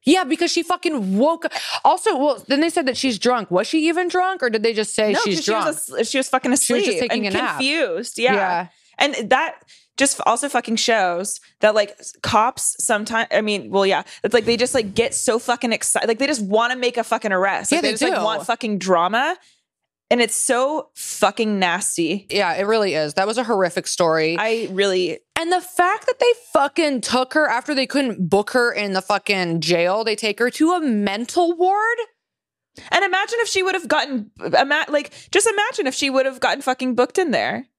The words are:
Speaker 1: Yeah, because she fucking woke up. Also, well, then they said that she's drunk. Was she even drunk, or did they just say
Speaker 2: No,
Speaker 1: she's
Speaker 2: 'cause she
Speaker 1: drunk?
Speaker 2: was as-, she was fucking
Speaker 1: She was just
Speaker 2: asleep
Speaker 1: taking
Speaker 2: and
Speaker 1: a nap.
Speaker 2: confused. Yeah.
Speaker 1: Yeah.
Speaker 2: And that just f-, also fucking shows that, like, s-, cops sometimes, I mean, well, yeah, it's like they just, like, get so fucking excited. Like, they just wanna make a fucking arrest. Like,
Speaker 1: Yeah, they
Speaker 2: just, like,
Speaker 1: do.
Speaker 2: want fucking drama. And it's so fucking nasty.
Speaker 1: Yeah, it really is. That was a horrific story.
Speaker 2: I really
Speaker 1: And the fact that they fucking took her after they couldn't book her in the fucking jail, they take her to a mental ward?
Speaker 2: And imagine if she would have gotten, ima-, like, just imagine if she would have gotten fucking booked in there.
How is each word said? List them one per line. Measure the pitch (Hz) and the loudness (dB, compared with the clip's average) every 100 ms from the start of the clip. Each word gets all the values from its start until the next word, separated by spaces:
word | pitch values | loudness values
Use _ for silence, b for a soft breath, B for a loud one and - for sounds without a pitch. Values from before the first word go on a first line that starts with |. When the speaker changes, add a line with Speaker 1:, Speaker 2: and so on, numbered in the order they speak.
Speaker 1:
Yeah, | - 359 | 4 2
because | 269 311 339 | 2 0 0
she | 339 | 0
fucking | 330 359 349 294 190 196 | -2 -2 -2 -2 0 2
woke | 285 330 330 | 2 2 -4
up. | B B B | B B B
Also, | - 349 440 320 | 2 4 0 2
well, | 294 226 - | 0 0 0
then | 277 | 0
they | 330 | 2
said | 339 269 | 0 -2
that | 240 | -2
she's | 269 208 | -2 0
drunk. | 240 247 196 | 0 0 2
Was | 180 214 | 0 2
she | 320 311 | 0 2
even | 330 359 | 0 0
drunk, | 359 370 381 | 0 0 0
or | 247 | -2
did | 220 | 0
they | 226 | 0
just | 220 214 | 0 -2
say | - 214 | 0 2
Speaker 2:
No, | 277 | 2
Speaker 1:
she's | 453 330 | 0 0
Speaker 2:
'cause | |
she | - | 0
Speaker 1:
drunk? | 226 165 | 0 0
Speaker 2:
was | 156 - | -4 -8
as-, | 135 233 | -4 -2
she | 269 | -2
was | 262 | 0
fucking | 262 262 269 | -2 0 0
Speaker 1:
She | - | 2
was | 240 | 0
just | 381 208 | 0 0
Speaker 2:
asleep | 254 | -2
Speaker 1:
taking | 233 208 | -2 -2
Speaker 2:
and | 202 | -2
Speaker 1:
a | |
nap. | 247 151 | -2 -2
Speaker 2:
confused. | 262 320 240 170 240 - | -2 0 -2 -4 -8 -2
Yeah. | 240 | 0
Speaker 1:
Yeah. | 202 190 175 175 b b b | 2 0 -2 -4 b b b
Speaker 2:
And | 285 - 208 | -2 -2 0
that | 254 - - _ b b - | 2 2 -8 _ b b 0
just | 269 - | 0 2
f-, | - | 0
also | 233 - | 0 0
fucking | 247 233 220 | -2 -2 -2
shows | - 226 180 175 202 - b b | 2 2 2 -2 -6 -10 b b
that, | 214 | 4
like, | 214 208 - | 4 0 -6
s-, | - - | -20 -8
cops | - 214 233 - - - | 0 2 2 0 -6 -4
sometimes, | - 214 220 226 - | -2 -2 0 -4 0
I | 175 | 0
mean, | 214 208 110 | 0 -4 -2
well, | 196 196 | 2 2
yeah, | 170 - B | 0 -2 B
it's | - | 0
like | 233 214 | 2 2
they | 233 | 0
just, | 247 | 0
like, | 262 208 | 0 -2
get | 196 233 | -2 -2
so | - - 233 | 0 0 0
fucking | 254 240 247 | 0 -2 -2
excited. | 220 - - 214 | -2 -2 -2 0
Like, | 226 | 0
they | 277 | 0
just | 277 | -2
wanna | 196 214 233 254 | 0 2 2 0
make | 247 240 | -2 -2
a | |
fucking | 220 226 214 | -2 -2 0
arrest. | 190 196 175 196 | 2 2 0 0
Like, | 311 | 0
Speaker 1:
Yeah, | |
they | 285 | 0
Speaker 2:
just, | 220 | 0
like, | 311 | 0
Speaker 1:
do. | 285 | 0
Speaker 2:
want | 214 214 185 | -2 -4 -4
fucking | 233 226 208 | -4 -2 -4
drama. | 180 175 180 220 294 370 b b _ _ _ _ _ | 2 2 4 0 -2 -4 b b _ _ _ _ _
And | 240 | 0
it's | 226 - | 2 0
so | - 247 269 311 - | 0 0 0 -2 -8
fucking | - - - 202 202 220 202 | -14 -12 0 0 2 -2 0
nasty. | 180 175 - - 160 196 - | 0 0 -4 -2 -2 -4 -2
Speaker 1:
Yeah, | 185 185 | -2 0
it | 165 | 0
really | 202 220 202 | 0 2 2
is. | 156 151 | 0 0
That | 147 196 | 0 0
was | 226 | -2
a | |
horrific | 226 208 180 180 - | 0 0 0 -2 -6
story. | - 170 160 156 170 | 0 2 2 0 0
Speaker 2:
I | 220 233 202 | 0 -2 -2
really | 190 202 185 175 156 _ | 0 2 2 -2 -6 _
Speaker 1:
And | - 330 | -4 0
the | 359 | -2
fact | - - 359 427 - | 0 0 0 0 -4
that | 494 | 2
they | 480 480 - | 2 2 0
fucking | 311 285 - 311 262 | 0 2 0 0 0
took | - 247 254 | -2 -2 0
her | 311 294 | 0 2
after | 233 262 | 0 -2
they | 269 254 | -2 0
couldn't | 277 269 185 175 | 0 0 -2 2
book | 196 208 | 2 2
her | 254 240 | 2 2
in | 220 208 | 0 -2
the | 185 | -4
fucking | - 202 - 196 175 165 | 0 -2 2 0 0 -2
jail, | 156 170 175 208 | 0 2 2 0
they | 220 | -2
take | 214 220 208 | -2 -4 0
her | 240 | -2
to | - 311 | 2 2
a | 359 | 2
mental | 302 208 202 202 240 330 339 339 | 0 0 -2 -4 -2 0 0 2
ward? | 359 403 440 480 440 _ _ _ _ _ _ B B | 2 2 0 -2 -8 _ _ _ _ _ _ B B
Speaker 2:
And | - | 0
imagine | 392 370 415 466 | 0 -2 -2 -2
if | 453 | -2
she | 381 | 0
would | 370 | 0
have | 381 294 | -2 -2
gotten, | 302 262 262 208 _ | -2 0 -6 -8 _
ima-, | - - 277 294 - | 0 2 2 0 0
like, | 294 285 B B | -2 -4 B B
just | 392 440 | 0 2
imagine | 403 440 480 277 | 0 -2 -2 -4
if | |
she | - 277 | -2 0
would | 262 269 | 2 0
have | 247 | 0
gotten | 247 220 | -2 0
fucking | 269 254 254 | -2 -2 -2
booked | 240 247 - | 0 0 2
in | 349 | 0
there. | 175 110 208 262 | 0 0 -4 -10